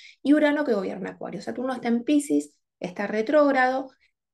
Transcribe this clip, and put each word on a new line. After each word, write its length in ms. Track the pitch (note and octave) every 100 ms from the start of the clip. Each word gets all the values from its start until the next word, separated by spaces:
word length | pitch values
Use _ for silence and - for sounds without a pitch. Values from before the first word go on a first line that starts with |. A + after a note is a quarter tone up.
| - -
y 120 | B3+
Urano, 300 | D4+ D4 D4
que 100 | D4
gobierna 360 | G#3 F#3+ G3+ F#3+
Acuario. 320 | F3+ - -
Saturno 300 | - A#3 B3+
está 160 | B3 A#3+
en 160 | A#3
Piscis, 480 | A#3 D4 C#4+ D3 - _ _ -
está 300 | F3 F3+ G3+
retrógrado. 840 | G#3 A3 D4+ C#4+ C4+ B3+ C4 C4+ _ _ _ _